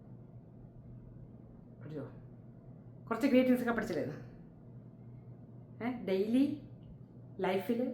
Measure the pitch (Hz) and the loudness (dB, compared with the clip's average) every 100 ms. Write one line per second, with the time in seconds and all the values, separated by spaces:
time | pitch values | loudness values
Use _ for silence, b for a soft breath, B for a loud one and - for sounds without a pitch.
0 | - - - - - - - - - - | -16 -16 -16 -16 -16 -16 -16 -16 -14 -14
1 | - - - - - - - - 123 151 | -14 -14 -14 -16 -16 -16 -16 -14 -10 -8
2 | 117 - - - - - - - - - | -8 -10 -14 -16 -16 -16 -16 -16 -16 -8
3 | - 226 269 254 254 240 233 214 196 151 | -2 4 8 10 10 8 6 2 2 2
4 | 123 - - - - - - - - - | 0 -4 -10 -14 -16 -16 -16 -16 -16 -16
5 | - - - - - - - - 233 247 | -14 -14 -14 -16 -16 -16 -14 -6 -4 -2
6 | 190 190 220 254 285 - - - - - | 2 4 6 6 6 4 -6 -14 -14 -14
7 | - - - - 185 196 - 233 269 | -16 -16 -12 0 2 4 4 2 2